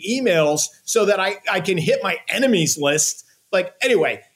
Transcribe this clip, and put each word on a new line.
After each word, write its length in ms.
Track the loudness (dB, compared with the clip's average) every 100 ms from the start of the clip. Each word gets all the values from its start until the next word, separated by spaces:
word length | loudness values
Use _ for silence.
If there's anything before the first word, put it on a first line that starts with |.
| -4
emails 600 | -2 2 2 2 0 -2 -8 -2
so 180 | 0 2
that 140 | 2
I, 180 | 0 -4 -4
I 100 | -4
can 180 | -2 -2
hit 200 | 0 0
my 140 | -2 -6 -6
enemies 480 | -2 2 2 0 0
list. 480 | 0 0 -2 -6 -14 _ _
Like, 220 | -2 -2 -4
anyway, 400 | 0 2 0 -4 -10